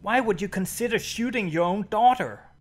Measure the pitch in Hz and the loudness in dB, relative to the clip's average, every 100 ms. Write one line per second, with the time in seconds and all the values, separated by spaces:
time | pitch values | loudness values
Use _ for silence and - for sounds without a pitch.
0 | 202 247 226 175 196 196 185 - 240 220 | 2 2 2 -2 -2 -2 -4 -2 -2 -2
1 | - - 240 254 185 156 175 196 202 214 | -4 -4 -2 -2 -2 0 0 0 -2 4
2 | 247 247 139 101 - - | 4 4 -4 -8 -18 -20